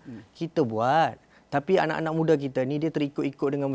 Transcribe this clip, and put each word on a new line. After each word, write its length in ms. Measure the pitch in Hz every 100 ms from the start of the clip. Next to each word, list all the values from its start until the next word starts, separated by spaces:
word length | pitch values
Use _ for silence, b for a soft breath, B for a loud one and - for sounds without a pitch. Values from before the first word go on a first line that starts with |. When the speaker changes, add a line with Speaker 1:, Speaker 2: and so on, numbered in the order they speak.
Speaker 1:
Mm. 160 | - 113 - -
Speaker 2:
Kita 320 | 160 - 123
buat. 480 | 110 123 156 143 113 _ b _
Tapi 300 | 143 143 185
anak-anak 340 | 156 156 160 160
muda 160 | 160
kita 320 | 151 139 131 127
ni, 160 | 147
dia 80 | 160
terikut-ikut 600 | 151 143 151 139 - 139
dengan 160 | 143 139